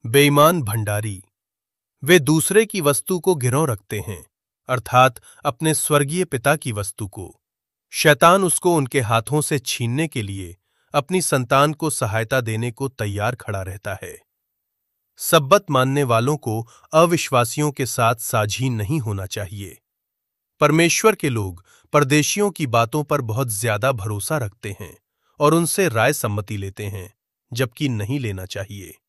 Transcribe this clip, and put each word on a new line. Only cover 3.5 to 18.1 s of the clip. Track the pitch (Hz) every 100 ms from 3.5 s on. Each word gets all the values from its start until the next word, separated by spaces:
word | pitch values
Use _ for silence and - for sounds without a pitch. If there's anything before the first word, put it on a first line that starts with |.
| 135 160
रखते | 107 _ 104
हैं, | 92 87 - _ _ _ -
अर्थात | 127 - 127 127 120 _ _
अपने | 147 - 160
स्वर्गीय | 147 - 147 143 170
पिता | 180 127 139 151
की | 127
वस्तु | 104 98 - 104
को। | 104 85 _ _ _ _ _ _
शैतान | - 156 143 165 190
उसको | 185 - 180 170
उनके | 131 143
हाथों | 110 117 - 151
से | 143 151
छीनने | - - 120 127 165
के | -
लिए | 101 98 90 85 _ _ _
अपनी | - 131 185
संतान | 175 139 120 135 147
को | 151 156
सहायता | - 113 110 110 135
देने | 113 110 120
को | 117 135
तैयार | - 104 101 107
खड़ा | 123 - 98
रहता | 92 92 104 92
है। | 90 80 _ _ _ _ _ _ _ _ _ _
सब्बत | - 165 135 202 196
मानने | 135 131 139
वालों | 135 113 120 147
को | 123 110 113 - _
अविश्वासियों | 156 170 170 - 127 120 - 151
के | - 127
साथ | - 117